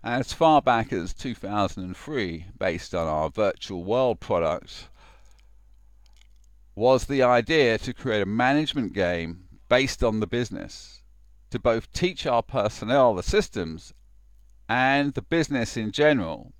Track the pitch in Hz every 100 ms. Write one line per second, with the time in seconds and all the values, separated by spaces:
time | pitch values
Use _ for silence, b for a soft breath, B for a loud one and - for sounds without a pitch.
0 | 113 123 127 - 160 151 - 117 113 98
1 | 87 - 131 113 95 104 98 - 92 90
2 | - 143 92 82 90 - 95 85 - 90
3 | 82 76 78 - 101 - - 92 90 120
4 | 131 98 - 92 82 87 - - - b
5 | b b b b b - _ - - _
6 | _ - _ - - - - - 120 131
7 | - 139 123 123 113 160 123 110 - -
8 | 135 107 95 110 127 143 151 147 107 101
9 | 87 85 82 85 - - - 127 135 -
10 | 120 110 104 120 120 - - - - -
11 | _ _ _ - _ 127 131 117 - -
12 | 180 - 156 120 - 135 104 - 107 135
13 | 127 95 - 208 - 107 82 78 - -
14 | _ - - - _ - - 120 131 139
15 | 143 - - 165 151 139 113 123 107 120
16 | 151 135 82 65 -